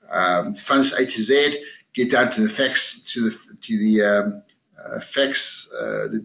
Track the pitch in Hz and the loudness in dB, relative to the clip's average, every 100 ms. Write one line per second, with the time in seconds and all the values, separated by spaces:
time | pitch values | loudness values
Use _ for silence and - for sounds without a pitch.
0 | - 87 90 87 - 104 - 139 131 - | -4 0 2 2 -2 -8 0 2 2 0
1 | 127 113 110 143 147 147 - - _ - | -2 -2 2 4 4 0 -12 -20 _ -4
2 | 123 127 120 - 107 - 131 - - - | 0 2 2 2 -2 0 0 0 -2 -4
3 | - 123 113 107 - - - 110 107 107 | -10 -2 -2 -4 -20 -20 -4 0 2 4
4 | 101 101 104 101 _ _ _ _ - - | 4 2 0 -6 _ _ _ _ -12 -12
5 | - 135 139 - - - - 117 110 107 | -6 -2 0 0 -2 -4 -8 -8 -6 -4
6 | 107 110 | -4 -6